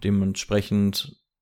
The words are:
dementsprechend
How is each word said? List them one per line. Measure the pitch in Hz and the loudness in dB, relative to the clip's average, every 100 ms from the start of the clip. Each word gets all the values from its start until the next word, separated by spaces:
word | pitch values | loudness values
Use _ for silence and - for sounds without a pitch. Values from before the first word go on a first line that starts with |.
dementsprechend | 101 101 95 95 - 104 101 104 101 95 - - _ _ | 0 2 0 -2 -2 -2 0 2 2 0 -6 -12 _ _